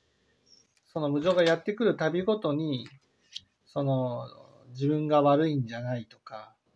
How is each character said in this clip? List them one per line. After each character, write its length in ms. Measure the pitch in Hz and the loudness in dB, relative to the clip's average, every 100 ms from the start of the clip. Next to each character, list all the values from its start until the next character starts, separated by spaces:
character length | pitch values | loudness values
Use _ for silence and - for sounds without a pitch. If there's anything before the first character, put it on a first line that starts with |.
| _ _ _ _ _ _ _ _ _ | _ _ _ _ _ _ _ _ _
そ 80 | 165 | -6
の 100 | 147 | -2
無 100 | 143 | 0
常 140 | 170 | 2
が 100 | 180 | 4
や 120 | 165 165 | 4 2
っ 60 | |
て 120 | - | -2
く 100 | 208 | -2
る 120 | 214 147 | 0 0
た 140 | 160 | -2
び 120 | 175 | -2
ご 140 | 185 214 | -2 -2
と 160 | 160 | -2
に、 360 | 147 156 127 - - _ _ _ - _ _ _ | -2 -4 -6 -10 -20 _ _ _ -20 _ _ _
そ 180 | 147 | -4
の、 420 | 139 131 127 123 123 - - - 120 | -2 0 -2 -6 -12 -18 -20 -20 -20
自 180 | 123 139 | -4 -2
分 180 | 151 151 | 0 2
が 160 | 147 | 4
悪 260 | 143 143 160 | 6 6 4
い 80 | 143 | 0
ん 100 | 113 | -2
じ 80 | |
ゃ 60 | 117 | -6
な 160 | 123 123 | -6 -6
い 100 | - | -8
と 120 | - | -20
か、 360 | - 110 107 _ _ | -18 -18 -18 _ _